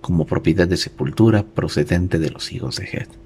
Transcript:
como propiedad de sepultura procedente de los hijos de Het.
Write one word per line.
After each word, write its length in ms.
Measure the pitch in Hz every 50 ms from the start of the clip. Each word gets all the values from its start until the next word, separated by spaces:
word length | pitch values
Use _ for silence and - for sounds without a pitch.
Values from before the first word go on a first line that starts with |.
como 240 | - - 90 82 78
propiedad 440 | - - - - 80 80 87 87 87
de 80 | 92
sepultura 640 | 82 - - - - - 67 - - 110 113 107 104 101
procedente 760 | - - - - 78 - - 73 - 87 87 90 90 - 82
de 100 | 80 -
los 220 | - - - - -
hijos 240 | - - 65 -
de 80 | - 95
Het. 240 | - - - - - - - -